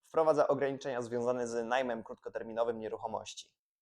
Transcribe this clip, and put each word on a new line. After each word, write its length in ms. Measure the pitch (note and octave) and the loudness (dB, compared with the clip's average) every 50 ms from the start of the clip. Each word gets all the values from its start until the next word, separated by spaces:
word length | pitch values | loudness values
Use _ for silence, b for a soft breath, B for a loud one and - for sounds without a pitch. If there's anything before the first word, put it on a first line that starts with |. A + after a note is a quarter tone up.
| _ | _
wprowadza 420 | _ - D#3+ D#3+ D#3 D#3 D3 C#3+ - | _ 2 4 6 6 6 6 6 4
ograniczenia 540 | C#3+ C3 C#3 C#3 C#3 C3 - C#3+ B2 A#2+ | 4 4 2 0 0 -2 -4 -4 -4 -4
związane 440 | B2 A2+ A#2+ A#2+ A#2 B2 B2 B2 A#2+ A#2 | -4 -2 -2 0 2 2 0 0 0 -2
z 180 | A#2 A#2 A#2 | -2 -2 0
najmem 380 | A2+ A#2+ C3+ C3 B2 A#2 A2+ G#2+ | 2 2 2 2 0 -2 -4 -6
krótkoterminowym 760 | - B2 - - A#2 G#2 A2+ A2+ A2+ A2 A2+ A#2+ A#2 A2+ A2 | -10 -12 -12 -10 -8 -8 -8 -8 -4 -2 -2 0 0 -2 -4
nieruchomości. 720 | A2 G#2+ A2+ A2 - A2 G#2+ G#2 G#2 - - - - _ _ _ _ _ _ _ | -4 -6 -6 -6 -6 -6 -6 -6 -8 -10 -14 -14 -16 _ _ _ _ _ _ _